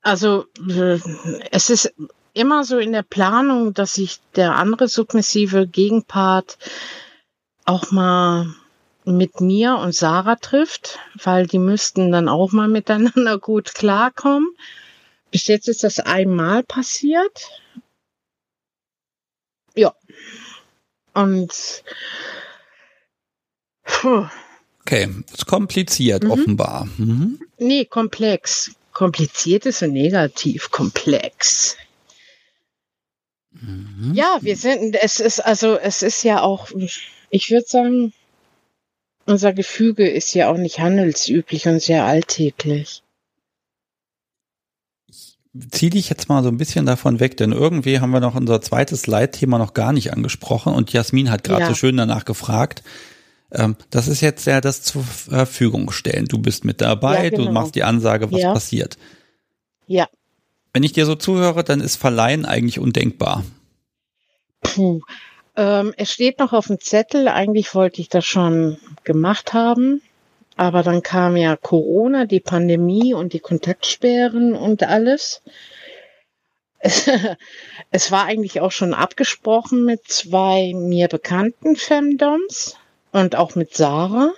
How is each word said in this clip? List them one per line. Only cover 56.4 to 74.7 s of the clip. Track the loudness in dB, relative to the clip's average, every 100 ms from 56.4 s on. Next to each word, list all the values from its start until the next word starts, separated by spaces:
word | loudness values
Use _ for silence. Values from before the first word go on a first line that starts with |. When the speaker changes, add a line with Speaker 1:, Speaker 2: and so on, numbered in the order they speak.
| -2 -2 -4
Speaker 2:
mit | 0
dabei, | 0 2 2 0
Speaker 1:
Ja, | 0
genau. | 0 0
Speaker 2:
du |
machst | 0 -2 -2
die |
Ansage, | 0 2 2 0 0
was | 0
Speaker 1:
Ja. | 0
Speaker 2:
passiert. | 0 -2 -4 -4 -10 -20 -20 _ _ _ _ _ _ _
Speaker 1:
Ja. | -2 -2 _ _ _ _ _ _
Speaker 2:
Wenn | -2
ich | 0
dir | 2 0
so | 0
zuhöre, | 0 2 2 0
dann | -2 -2
ist | -2 0
Verleihen | 0 2 2 0 -2
eigentlich | 0 -2 -2
undenkbar. | -2 0 0 -2 -2 -2 -6 -14 _ _ _ _ _ _ _ _ _ _
Speaker 1:
Puh. | -6 0 0 0 -6 -20 -20 _ _ -2
Ähm, | 2 2 0 -4
es | -6
steht | 0 0 0
noch | 0
auf | 0 0
dem | -4
Zettel, | 0 0 2 2 2
eigentlich | 2 0 0 0 2
wollte | 0 0
ich | -2
das | -2 0
schon | 2 2 2 0 -2 -14 -20 -2
gemacht | 0 2 0 -2
haben, | 0 2 2 2 0 _ _ _ _ _ -2
aber | 2 2
dann | 2 0
kam | 0 0 2 4
ja | 2 0
Corona, | 0 0 2 2 2 0 2
die | 0
Pandemie | 0 0 2 2 2 2 2
und | 0 -4
die | -8
Kontaktsperren | -4 -4 -2 -4 -4 0 2 2 2 2 0
und | 2 0